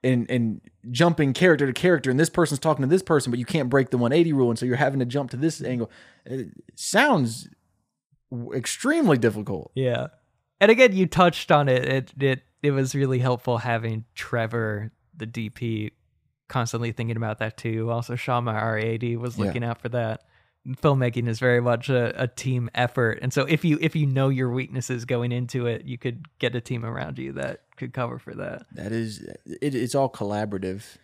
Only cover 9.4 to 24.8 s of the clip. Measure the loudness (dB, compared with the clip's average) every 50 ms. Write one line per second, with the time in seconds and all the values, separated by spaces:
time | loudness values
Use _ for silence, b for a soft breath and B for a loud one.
9.4 | -6 -6 -8 -8 -8 -8 _ -2 -2 0 0 -2 -4 -6 _ _ _ _ _ _
10.4 | _ _ _ _ 6 6 8 8 8 6 6 4 2 2 4 4 4 4 4 0
11.4 | 0 4 4 4 6 4 2 2 2 0 0 -2 -2 -4 _ -2 0 0 0 0
12.4 | _ _ _ _ -2 0 0 0 -2 -2 0 0 0 0 2 0 2 0 0 0
13.4 | 0 -2 -2 -2 0 -2 -2 -2 -2 -4 -6 -6 -8 _ _ -12 -10 -4 -2 -2
14.4 | -2 -2 -2 -4 -4 -2 -4 -6 -8 -10 _ _ _ _ _ -12 -12 -10 -8 -8
15.4 | -8 -8 -8 -8 -6 -6 -4 -4 -6 -8 _ _ _ _ _ _ _ _ _ _
16.4 | _ _ -4 -2 -2 -2 -4 -4 -4 -4 -4 -4 -4 -4 -4 -4 -4 -4 -4 -4
17.4 | -6 -6 -6 -6 -6 -4 -4 -2 -2 -2 -2 -4 -4 -6 -8 -8 -4 -2 -2 -2
18.4 | 0 -2 -2 -2 -2 -2 -2 -2 -2 -2 -2 -2 -2 -2 -4 -4 -4 -8 -4 -2
19.4 | -2 -2 -2 -2 -4 -4 -6 -6 _ -6 -4 -4 -2 -4 -4 -8 _ _ _ _
20.4 | _ _ _ _ _ -12 -12 0 2 4 4 4 2 0 0 0 -2 -2 -2 0
21.4 | 2 4 4 4 4 2 0 0 0 0 0 2 2 0 -2 -2 -4 -4 _ -6
22.4 | -4 -2 -2 -2 -2 -4 _ -2 -2 0 0 0 0 0 0 -2 -4 -2 0 0
23.4 | 0 2 0 0 2 2 2 2 0 0 0 2 0 2 2 2 2 2 2 2
24.4 | 0 -2 -2 -2 -4 -4 -6 -8